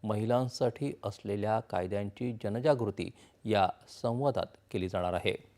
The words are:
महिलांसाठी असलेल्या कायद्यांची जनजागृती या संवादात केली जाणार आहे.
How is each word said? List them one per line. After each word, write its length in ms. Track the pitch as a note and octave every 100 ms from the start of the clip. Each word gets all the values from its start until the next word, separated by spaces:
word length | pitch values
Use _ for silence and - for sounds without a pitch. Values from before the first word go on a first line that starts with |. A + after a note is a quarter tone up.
महिलांसाठी 880 | A2 G#2 A2 A#2+ B2+ - B2+ - C#3 -
असलेल्या 560 | - - - G#2 G#2 A2
कायद्यांची 760 | - F#2+ F2+ G2+ G2+ - B2 A2+
जनजागृती 640 | G#2+ G#2+ C#3+ C#3 G#2+ - - - - _ -
या 240 | G#2 F#2 - - -
संवादात 440 | A#2+ A#2+ C#3 A#2+ - - _
केली 180 | - F#2
जाणार 240 | F#2+ F2+
आहे. 220 | F2+ - F#2 -